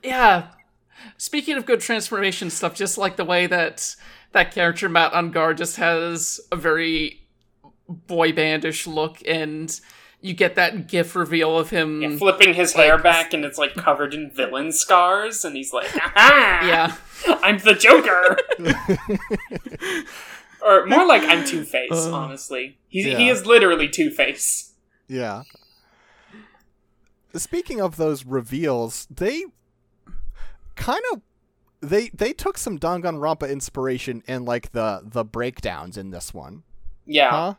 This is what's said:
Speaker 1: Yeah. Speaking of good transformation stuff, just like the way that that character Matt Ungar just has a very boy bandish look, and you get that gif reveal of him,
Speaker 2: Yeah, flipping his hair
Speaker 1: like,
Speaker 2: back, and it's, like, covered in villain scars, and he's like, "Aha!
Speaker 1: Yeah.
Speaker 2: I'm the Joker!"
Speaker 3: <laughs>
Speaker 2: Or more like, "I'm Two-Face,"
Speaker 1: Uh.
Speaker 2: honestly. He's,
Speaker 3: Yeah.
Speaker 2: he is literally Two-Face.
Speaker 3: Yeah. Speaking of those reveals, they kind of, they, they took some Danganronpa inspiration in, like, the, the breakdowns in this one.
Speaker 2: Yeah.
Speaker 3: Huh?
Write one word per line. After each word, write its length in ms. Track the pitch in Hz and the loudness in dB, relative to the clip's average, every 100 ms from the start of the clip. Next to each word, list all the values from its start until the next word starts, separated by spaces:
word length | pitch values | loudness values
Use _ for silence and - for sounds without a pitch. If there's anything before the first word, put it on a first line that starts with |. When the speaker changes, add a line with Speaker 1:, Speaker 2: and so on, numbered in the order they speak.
Speaker 1:
Yeah. 460 | 262 254 233 196 165 _ _ _ _ _ 226 _ | -4 4 6 4 0 _ _ _ _ _ -20 _
Speaking 400 | - 294 302 285 | -6 -6 -4 -6
of 80 | - | 0
good 140 | 233 | -2
transformation 720 | - 226 - 214 196 180 185 | 0 -4 -4 -2 -2 -4 -8
stuff, 240 | - 175 | -4 -6
just 240 | - 196 - | -4 -6 -2
like 180 | 190 190 | -4 -2
the 80 | |
way 220 | 175 180 175 | -2 0 2
that 480 | 180 160 - - - - - _ | 0 -2 -4 -12 -12 -20 -20 _
that 200 | 202 175 | 0 0
character 360 | - 170 170 196 | 0 -2 0 0
Matt 240 | 165 165 | 2 2
Ungar 440 | 170 170 165 160 156 | 2 -2 0 0 0
just 200 | 170 - | -6 -2
has 640 | 170 165 170 165 - - - | 0 0 -2 -6 -6 -8 -8
a 60 | 175 | -4
very 640 | 160 160 165 160 156 - _ _ _ _ _ _ _ | 0 0 0 -2 -4 -10 _ _ _ _ _ _ _
boy 440 | 170 _ 170 165 | -18 _ 0 0
bandish 540 | 160 156 156 160 160 - | 2 0 0 -4 -6 -6
look, 320 | 156 156 160 - | -4 -4 -6 -4
and 540 | 160 156 156 160 - _ - - _ | -4 -4 -8 -10 -12 _ -20 -20 _
you 120 | 185 | -12
get 200 | 175 180 175 | 0 0 2
that 300 | 180 220 - | 0 0 -4
gif 260 | 180 170 | -2 -2
reveal 440 | 185 156 165 156 160 | -4 -2 0 2 0
of 120 | 160 | 0
him, 320 | 175 156 151 | -2 -2 -2
Speaker 2:
Yeah, 140 | 151 147 | -4 0
flipping 380 | 196 190 196 | 2 6 4
his 180 | 170 175 | 4 0
hair 220 | 165 151 | 6 6
Speaker 1:
like, 80 | 156 | 8
Speaker 2:
back, 280 | 170 165 165 | 6 4 2
and 100 | 160 | -4
it's, 140 | 147 139 | -6 -4
like, 160 | 147 | -4
covered 380 | - - 143 143 | 0 0 0 -2
in 160 | 147 147 | -6 -10
villain 420 | 135 127 127 156 | -6 -4 -4 -4
scars, 720 | 160 - 185 175 196 214 220 | -4 2 4 4 2 -2 -6
and 100 | 165 139 | -8 -8
he's 160 | 135 | -6
like, 220 | 123 - - | -6 -4 -4
"Aha! 640 | 165 202 233 285 220 180 170 | 0 8 8 8 6 2 2
Speaker 1:
Yeah. 680 | 165 165 - - - - - | 2 0 -4 -18 -8 0 2
Speaker 2:
I'm 160 | 190 208 | 2 2
the 160 | 208 | 4
Joker!" 640 | 202 220 320 220 180 180 185 - 508 | 6 8 8 8 4 4 2 -2 -4
Speaker 3:
<laughs> 1500 | 165 143 - 190 - 202 - 208 - 220 - - 370 359 285 - - - - - | -2 -2 0 -4 -2 -6 -4 -8 -8 -14 -14 -12 -8 -8 -8 -18 -20 -20 -20 -2
Speaker 2:
Or 220 | 214 190 180 | 6 6 6
more 200 | 269 359 | 4 8
like, 160 | 240 | 6
"I'm 200 | 156 170 | 6 2
Two-Face," 460 | - 170 151 - 127 | 2 -6 -4 -6 -4
Speaker 1:
Uh. 200 | 165 160 | -2 -2
Speaker 2:
honestly. 640 | 156 131 135 - 131 135 _ _ | -4 -8 -12 -10 -10 -10 _ _
He's, 180 | 185 202 | -6 -2
Speaker 3:
Yeah. 120 | - | 0
Speaker 2:
he 100 | 247 | 2
is 160 | 226 | 0
literally 440 | 190 233 196 165 147 | 4 6 6 2 -2
Two-Face. 840 | - 151 - 190 - - - - _ _ _ _ | 0 -2 0 -2 -2 -6 -6 -10 _ _ _ _
Speaker 3:
Yeah. 340 | 196 113 101 143 - _ _ _ _ _ _ _ 214 214 _ _ _ _ _ _ _ _ | -8 -8 -8 -14 -20 _ _ _ _ _ _ _ -20 -20 _ _ _ _ _ _ _ _
Speaking 460 | 170 - 339 359 247 | -12 -8 -8 -6 -4
of 140 | 190 156 | -6 -2
those 280 | 156 143 | -4 -4
reveals, 840 | 127 131 117 131 160 127 113 - - | -6 -6 -6 -6 -2 -2 -4 -8 -16
they 340 | 139 185 302 359 _ _ _ _ _ _ - - - - - - - | -6 -4 -4 -10 _ _ _ _ _ _ -8 -8 -8 -10 -10 -20 -10
kind 260 | - 311 494 | -4 -4 -4
of, 80 | 320 _ _ _ _ _ _ | -8 _ _ _ _ _ _
they, 280 | 143 196 233 | -2 -2 -2
they 180 | - 220 | -6 -6
took 240 | 311 392 381 | -4 -6 -6
some 220 | - 170 | -8 -6
Danganronpa 720 | 165 180 175 156 151 156 143 | -4 -4 -4 -4 -4 -2 -4
inspiration 720 | 139 - - 131 127 - 117 - | -8 -8 -6 -4 -4 -6 -10 -10
in, 180 | 127 | -8
like, 280 | 123 120 - | -4 -6 -4
the, 300 | 120 110 98 | -4 -4 -4
the 200 | 98 120 | -8 -8
breakdowns 760 | 110 110 123 123 107 82 85 95 | -6 -6 -8 -6 -10 -8 -12 -14
in 120 | 95 | -14
this 220 | 90 - | -14 -14
one. 300 | 87 69 101 _ - - - | -16 -18 -20 _ -14 -14 -14
Speaker 2:
Yeah. 260 | - 151 135 | -2 4 4
Speaker 3:
Huh? 240 | 135 170 | 4 -2